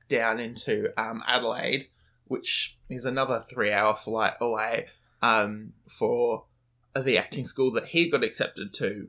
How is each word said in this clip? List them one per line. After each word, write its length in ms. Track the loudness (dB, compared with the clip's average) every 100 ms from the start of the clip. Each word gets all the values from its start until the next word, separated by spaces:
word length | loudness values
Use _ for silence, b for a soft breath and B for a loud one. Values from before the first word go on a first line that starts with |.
| -2
down 300 | 0 2 0
into, 500 | -4 -6 -2 0 0 -2
um, 220 | -4 -2 2
Adelaide, 640 | 2 2 -2 -2 -2 -4 _ _ _ -6
which 500 | -4 -2 -2 -2 -8 -12
is 160 | -6 -4
another 340 | 0 0 0
three-hour 560 | -2 -2 2 4 4 2
flight 380 | -2 0 0 0
away, 440 | -2 0 0 -2 -4 b b b
um, 500 | 4 4 2 -2 -12 -18 -16
for 580 | -2 0 2 2 0 -6 _ _ _ _ -2
the 220 | 2 2
acting 260 | 2 -4 -6
school 240 | 0 0
that 140 | 0 0
he 240 | 0 2
got 140 | 2
accepted 500 | 0 -2 -6 -6 -10
to. 340 | -4 -4 -4